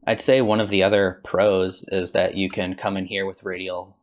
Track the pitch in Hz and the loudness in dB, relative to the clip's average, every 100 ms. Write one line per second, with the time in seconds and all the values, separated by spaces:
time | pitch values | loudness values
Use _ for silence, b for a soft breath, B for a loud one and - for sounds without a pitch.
0 | - 113 - 131 110 107 101 98 95 101 | -2 0 2 4 4 2 2 2 4 4
1 | 95 - - - 104 95 92 - - 95 | 2 -2 -4 2 4 4 0 -4 -4 -4
2 | 87 98 92 95 95 104 92 92 107 98 | -2 0 0 0 -4 -4 -6 -4 -4 -4
3 | 90 98 98 95 101 92 92 90 92 _ | -4 -6 -6 -8 -8 -8 -8 -10 -12 _